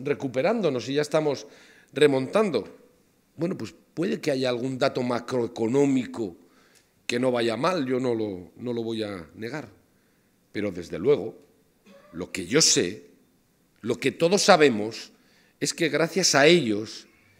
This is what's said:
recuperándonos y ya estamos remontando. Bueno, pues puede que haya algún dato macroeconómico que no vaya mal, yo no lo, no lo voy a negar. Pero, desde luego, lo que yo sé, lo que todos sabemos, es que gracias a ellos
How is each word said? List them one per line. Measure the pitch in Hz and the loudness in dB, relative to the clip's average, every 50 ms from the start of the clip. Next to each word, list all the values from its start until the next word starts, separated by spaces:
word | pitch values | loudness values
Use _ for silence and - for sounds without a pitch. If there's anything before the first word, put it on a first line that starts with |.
| 131 | -6
recuperándonos | 143 139 - 143 135 117 131 143 190 233 240 190 156 131 123 107 127 | -6 -4 -4 -4 -4 -2 0 0 0 2 0 0 0 0 -2 -4 -2
y | 139 | -2
ya | 147 | -2
estamos | 147 - - 156 156 147 131 - - - - - - - - - _ _ - | -2 0 0 0 2 0 -2 -2 -6 -14 -20 -20 -20 -20 -20 -20 _ _ 2
remontando. | 139 151 143 135 131 131 127 - 202 220 196 143 110 92 - - - - _ _ _ _ _ _ _ _ _ _ | 4 6 6 6 4 0 0 2 2 2 2 0 -2 -2 -6 -12 -20 -20 _ _ _ _ _ _ _ _ _ _
Bueno, | - 165 180 175 | -6 -4 -4 -4
pues | 127 110 98 - - _ _ - | -6 -10 -12 -14 -16 _ _ -6
puede | 147 170 214 226 165 | -4 -4 -2 -4 -2
que | - 151 | -2 -2
haya | 139 131 131 127 | 0 0 0 0
algún | 123 117 123 135 135 | -2 -2 -4 -4 -2
dato | 127 143 135 139 135 | 0 0 0 0 0
macroeconómico | 127 123 123 113 - - 131 127 117 110 - - 113 113 127 143 143 139 135 131 117 - - 120 113 92 - - _ _ _ _ _ _ _ _ _ _ _ _ _ | -2 -2 -2 -4 -4 -2 -2 -2 -2 -2 -2 -2 -2 2 2 2 4 4 2 0 -2 -4 -6 -6 -6 -6 -8 -12 _ _ _ _ _ _ _ _ _ _ _ _ _
que | - 123 120 | -6 -4 -2
no | 127 131 | 0 0
vaya | 123 120 117 117 110 | 0 0 0 0 0
mal, | 113 151 175 185 170 135 | 0 0 0 0 -2 -2
yo | 127 131 123 | -2 -2 -2
no | 131 123 120 | 0 -2 -2
lo, | 110 110 104 95 90 87 - - | -2 -4 -4 -6 -10 -12 -16 -16
no | - 113 123 120 | -10 -8 -6 -6
lo | 117 | -6
voy | 113 113 117 110 104 | -6 -4 -4 -6 -6
a | 104 101 90 82 76 - | -6 -8 -10 -12 -14 -14
negar. | 98 110 117 135 156 123 - - _ _ _ _ _ _ _ _ _ _ _ _ _ _ _ | -12 -10 -10 -10 -10 -12 -14 -20 _ _ _ _ _ _ _ _ _ _ _ _ _ _ _
Pero, | - 107 101 104 | -6 -4 -4 -4
desde | 87 90 85 - 87 80 | -4 -8 -10 -8 -8 -2
luego, | 92 139 147 107 85 90 - - - _ _ _ _ _ _ _ _ - - - - - | 2 2 2 2 0 -6 -12 -14 -20 _ _ _ _ _ _ _ _ -20 -20 -20 -20 -16
lo | 85 82 87 - | -12 -12 -10 -8
que | - - 90 | -8 -8 -4
yo | 85 117 156 | 0 2 4
sé, | 151 - - 143 98 87 104 - - - _ _ _ _ _ _ _ _ _ _ _ _ _ _ | 4 4 4 2 0 -2 -4 -10 -16 -20 _ _ _ _ _ _ _ _ _ _ _ _ _ _
lo | - 113 120 - | -4 -4 -4 -2
que | - 135 | -2 -4
todos | - - 165 170 196 190 | 0 0 0 2 2 4
sabemos, | - - 185 156 151 139 113 104 104 113 113 - - - - _ _ _ _ _ _ _ _ - | 6 6 6 8 6 6 4 2 -4 -6 -8 -12 -16 -18 -20 _ _ _ _ _ _ _ _ -6
es | 147 147 - | -6 -6 -2
que | - 170 147 | -2 -2 0
gracias | 139 147 160 165 - 190 170 - - | 0 0 0 0 0 0 2 4 6
a | 139 139 | 6 8
ellos | 160 175 175 127 113 104 101 110 104 - - - _ _ _ _ _ _ _ | 8 8 6 4 2 -2 -2 -4 -8 -12 -16 -20 _ _ _ _ _ _ _